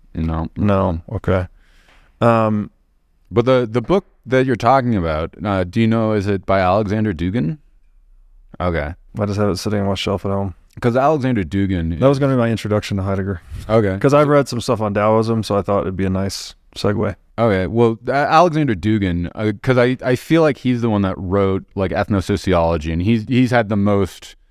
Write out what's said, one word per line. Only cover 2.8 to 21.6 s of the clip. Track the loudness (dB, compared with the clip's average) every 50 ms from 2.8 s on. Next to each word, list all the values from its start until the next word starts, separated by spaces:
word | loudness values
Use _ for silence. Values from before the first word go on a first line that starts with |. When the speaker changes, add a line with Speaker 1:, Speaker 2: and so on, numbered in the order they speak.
| _ _ _ _ _ _ _ _ _ _ -2
Speaker 1:
But | 0 2
the, | 2 2 2 0 0
the | -2 -4
book | -2 0 0 0 -2 _ _ _ _
that | -2 0 0 2
you're | 2 0
talking | 0 2 2 2 4 2 2 0
about, | 0 0 0 -2 -2 -4 -6 -8 -6 -4
uh, | -2 0 0 -2
do | -2 0 0
you | 2
know, | 2 2 2 0 0 0
is | 0 0
it | 0 -2 -2 -2
by | 0 0 2
Alexander | 2 2 2 2 0 0 -2 -2 -2 -2 -2
Dugin? | -2 -4 -2 -2 -2 -2 -4 -6 -8 _ _ _ _ _ _ _ _ _ _ -20 -20 -20 _ _ -20 -20 -18 -10 -6
Okay. | -4 -2 -2 -2 -4 -6 -8 -12 -16 -12 -8 -4
Speaker 2:
I | -4
just | -2 -2 0
have | 0 0
it | -2
sitting | -2 -4 -4 -2 -2
on | -2
my | -2 -2
shelf | -2 -2 -4 -4 -2 -4
at | -4
home. | -4 -4 -4 -6 -8 -12 -18 _ _ -4
Speaker 1:
'Cause | -2 0 2
Alexander | 2 2 2 2 0 0 0 0 0 -2
Dugin | -2 0 0 0 0 0 -2 -2 -2 -2 2
Speaker 2:
That | 2 2
was | 2 2
gonna | 0 0 0
be | 0
my | 0 0
introduction | 0 -2 -2 -2 -2 -2 -2 -2 -4 -4
to | -4
Heidegger. | -2 -2 -2 -4 -4 -6 -8 -10 -12 -14 -12 -4 0
Speaker 1:
Okay. | 2 2 2 2 0 0
Speaker 2:
'Cause | 2 2 4
I've | 4 4 4
read | 4 2 2 0
some | -4 -6
stuff | -4 -2 -2 -2
on | -2 -2 0
Taoism, | 2 2 4 4 2 2 2 0 -2 -2
so | -2 -2
I | -2 0
thought | 0 0 0 0
it'd | -2 -4
be | -2 -2
a | -2
nice | -2 -2 -2 -4 -6 -8 -12 -14 -18 _ _ _ -10
segue. | -4 -2 -2 -2 -2 -2 -4 -6 -8 _ _ _ -2
Speaker 1:
Okay. | 0 2 2 0 0
Well, | 0 2 2 2 2 2 -2 -4 -4
uh, | -2
Alexander | 0 0 2 4 4 4 4 2 0 0 0 0
Dugin, | 0 0 0 0 2 2 0 0 -2 -4 -6 -6
uh, | -4 -2 -2 -2 -2 0
'cause | 0 2 4
I, | 4 2 0 -2 -2
I | -2 -2
feel | -2 0 0 2 4 4
like | 2 2 0
he's | -2 -2 0 0 0
the | 0
one | 2 2 0
that | 0 -2 -4
wrote, | -4 -2 0 2 2 2 0 -2